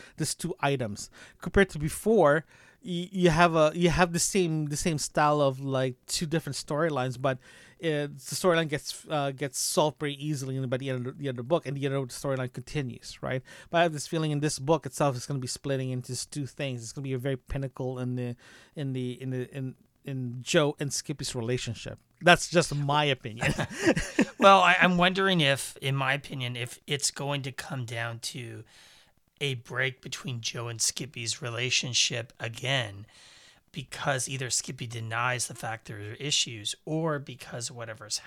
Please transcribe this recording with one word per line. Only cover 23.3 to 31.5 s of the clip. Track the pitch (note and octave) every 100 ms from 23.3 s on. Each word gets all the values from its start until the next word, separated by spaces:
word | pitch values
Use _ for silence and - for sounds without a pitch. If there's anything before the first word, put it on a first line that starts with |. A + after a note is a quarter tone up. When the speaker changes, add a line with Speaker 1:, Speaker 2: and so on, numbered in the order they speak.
| A2 C#3+ -
Speaker 1:
<laughs> | C#3 C4 F#4+ D#3+ - - G#3+ -
Speaker 2:
Well, | G3 F#3+
I, | F3 F3+
I'm | F3 F3+
wondering | F3+ F#3 G3 F3
if, | C#3 C#3 - -
in | C3+
my | C#3 C3
opinion, | C#3+ - C#3 B2 B2
if | A#2+ - -
it's | C#3 -
going | - C#3+ C#3+
to | C3+
come | C3 - C3+
down | A2+ A#2 A#2 A#2
to | - - A#2 A2 - - - - _ _ _ _
a | C#3+
break | B2 - B2 C3 C3
between | C3+ - C#3 A#2+
Joe | A2+ B2 A#2
and | A2+
Skippy's | - - B2+ B2 A2+ -
relationship | A#2+